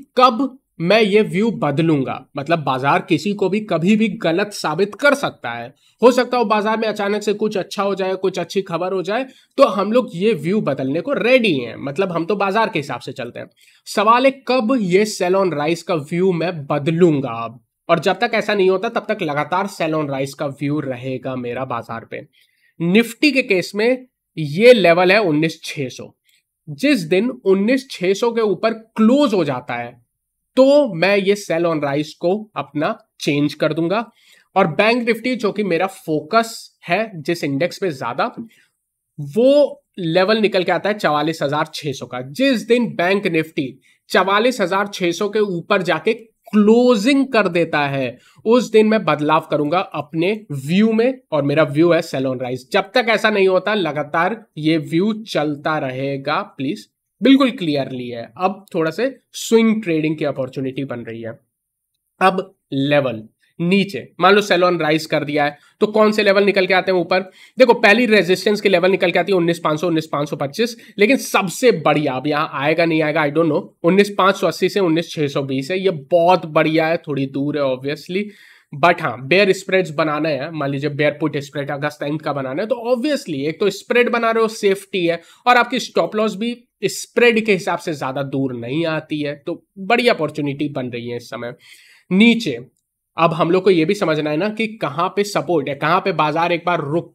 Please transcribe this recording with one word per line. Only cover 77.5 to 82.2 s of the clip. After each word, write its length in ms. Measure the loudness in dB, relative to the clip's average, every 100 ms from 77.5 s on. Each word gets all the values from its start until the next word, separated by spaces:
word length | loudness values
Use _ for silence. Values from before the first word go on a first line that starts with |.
| -2
है 60 | -2
obviously, 580 | -2 -6 -8 -6 -6 -6 -10 -20 _ _
but 280 | 2 2 2
हाँ, 140 | -2 -6
बेयर 280 | 0 4 4
स्प्रेड्स 380 | 2 0 0 0
बनाना 360 | -2 -2 -2 -2
है, 220 | -2 -4
मान 180 | -4 -4
लीजिए 200 | -2 -4
बेयर 260 | 0 0 0
पुट 180 | -4 -4
स्प्रेड 320 | -6 -8 -6
अगस्त 280 | -6 -6 -6
टेंथ 200 | -6
का 140 | -6